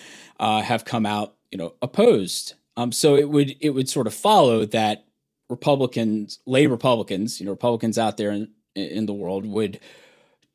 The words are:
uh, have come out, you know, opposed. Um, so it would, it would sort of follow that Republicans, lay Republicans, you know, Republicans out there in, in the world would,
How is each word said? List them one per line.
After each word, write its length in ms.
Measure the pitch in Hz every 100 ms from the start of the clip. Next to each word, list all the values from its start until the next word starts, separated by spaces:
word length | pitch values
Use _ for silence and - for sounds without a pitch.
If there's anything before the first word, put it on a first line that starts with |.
| - - - -
uh, 220 | 107 107
have 240 | 104 117
come 220 | - 120 104
out, 280 | 104 104 _ -
you 60 | 95
know, 160 | 85 -
opposed. 760 | 127 - 233 147 92 - - - _ -
Um, 140 | 123
so 240 | 113 156
it 140 | 143 143
would, 200 | 147 139 131
it 100 | 151
would 180 | 135 131
sort 200 | 143 110
of 60 |
follow 520 | - 202 214 139 113 107
that 380 | 113 107 104 _ _ _ _ -
Republicans, 920 | 123 - 139 127 - 113 107 104 -
lay 220 | - 131 147
Republicans, 720 | 120 131 117 98 95 113 -
you 80 | 95
know, 60 |
Republicans 460 | 95 123 117 117 107
out 180 | 110 107
there 160 | 104
in, 160 | 104 110 _ _
in 320 | - 87 87 107
the 80 |
world 320 | 101 90 95 107
would, 320 | 104 104 98 - - _ _ _ _ _